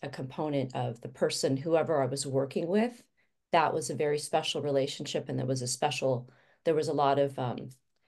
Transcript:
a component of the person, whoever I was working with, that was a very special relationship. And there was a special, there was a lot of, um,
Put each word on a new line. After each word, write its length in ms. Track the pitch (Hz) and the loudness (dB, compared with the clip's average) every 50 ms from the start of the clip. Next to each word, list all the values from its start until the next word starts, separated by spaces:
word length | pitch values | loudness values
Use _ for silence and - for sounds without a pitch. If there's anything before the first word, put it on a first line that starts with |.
a 60 | - 135 | -10 -10
component 680 | - - 135 127 - - 156 151 147 139 127 131 - | -8 -8 -10 -8 -6 -4 -4 -2 0 -2 -2 -2 -2
of 240 | 127 123 123 117 - | -4 -4 -4 -6 -8
the 80 | - 131 | -10 -14
person, 480 | - - 180 156 - - - 139 135 | -2 0 0 0 0 0 0 0 0
whoever 460 | 135 147 165 165 160 151 156 160 143 | 0 0 2 2 2 2 2 2 2
I 40 | 131 | 2
was 200 | 123 139 135 - | 0 -2 -4 -4
working 420 | 143 127 135 135 131 - 185 170 165 | -2 0 0 0 0 -2 -2 -2 2
with, 340 | 190 214 226 247 233 - - _ _ _ _ _ _ _ _ _ | 2 2 2 0 -2 -8 -20 _ _ _ _ _ _ _ _ _
that 220 | - 165 151 - - | 4 4 4 4 2
was 160 | 160 147 - | 0 -2 -4
a 40 | 147 | -2
very 240 | 131 151 147 147 147 | 0 0 0 0 -2
special 440 | - - - 156 156 - - 151 | -2 0 0 0 0 0 -2 -2
relationship. 680 | 147 147 139 139 131 131 - - 143 - - - 131 147 | 0 2 2 2 2 0 -2 -6 -6 -4 -4 -4 -4 -4
And 100 | 135 131 | -4 -2
there 80 | 127 | -2
was 160 | 131 131 127 | -2 -2 -2
a 40 | 123 127 | -2 -4
special, 600 | - - 156 143 131 - 139 135 127 117 - - - _ _ _ _ _ - | -2 -2 -2 -2 0 0 0 0 0 0 -4 -8 -18 _ _ _ _ _ 0
there 100 | 165 156 | 0 2
was 140 | 156 151 160 | 2 0 0
a 40 | |
lot 260 | 143 147 143 139 139 143 | 2 4 4 4 4 4
of, 200 | 143 139 - 135 | 2 2 0 -2
um, 320 | 127 120 107 - - 127 - _ _ _ _ _ _ | -4 -4 -4 -6 -8 -12 -14 _ _ _ _ _ _